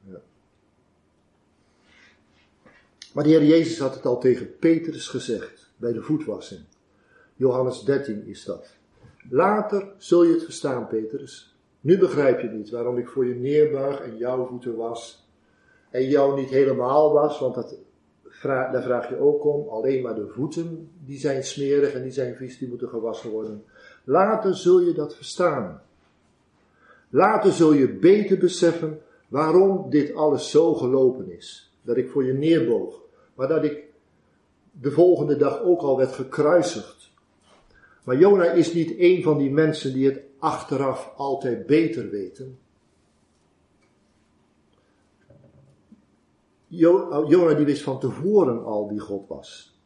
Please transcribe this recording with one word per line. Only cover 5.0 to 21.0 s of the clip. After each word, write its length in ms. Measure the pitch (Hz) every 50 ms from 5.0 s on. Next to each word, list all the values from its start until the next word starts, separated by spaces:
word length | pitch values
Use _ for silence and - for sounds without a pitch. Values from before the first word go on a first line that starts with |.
| - -
gezegd, 640 | - 127 - - 117 98 - - - _ _ _ _
bij 160 | _ - 120
de 100 | 117 110
voetwassing. 580 | - - 156 147 - 113 104 90 - - 101 82 76 _ _ _ _ _ _ _ _ _ _ _ _ _ _
Johannes 460 | _ 127 131 123 127 131 127 123 -
dertien 440 | - 120 139 135 139 - 107 101 -
is 180 | - 98 - -
dat. 260 | - 95 - - - _ _ _ _ _ _ _ - _ _ _ 135
"Later 600 | 127 139 180 196 208 214 208 - 202 202 196 - - _
zul 240 | - - 170 175 170
je 80 | 170
het 120 | 165 165 -
verstaan, 420 | - - - - 143 127 123 110
Petrus. 680 | - 117 110 110 110 - 101 - - - - - _ _ _ _ _ _ _
Nu 180 | - 135 185 185
begrijp 420 | 180 - - 143 147 135 120 120
je 80 | 123 113
niet 220 | 110 110 104 104
waarom 280 | 113 120 117 120 123 123
ik 100 | 120 -
voor 180 | - 135 127
je 80 | 123 120
neerbuig 680 | 120 123 139 147 151 151 143 147 135 135 139 143 139
en 160 | 139 127 110
jouw 300 | 110 120 123 127 131 123
voeten 300 | 123 123 120 120 123 113
was. 520 | 110 113 117 117 117 - - - _ _ _ _ _ _ _ _ _ _ _ _ _ _ _
En 180 | - 123 131 131
jou 320 | 143 143 139 139 139 139
niet 100 | 131 123
helemaal 600 | 127 131 139 135 127 120 123 127 139 151 156 156
was, 260 | 147 147 147 151 - -
want 160 | 135 127 117
dat 220 | 123 113 - - - - _ _ _ _ _ _ _ _
vra-, 480 | - - - - 139 135 127 131 131
daar 100 | 127 127
vraag 260 | - 123 123 120 - -
je 80 | 131
ook 280 | - 139 147 147 147 147
om. 240 | 147 147 143 147 -
Alleen 340 | 110 110 117 131 135 131
maar 120 | 123 117 110
de 140 | 107 101 92
voeten, 640 | - 117 139 156 - 170 165 170 165 160 160 151 _ 180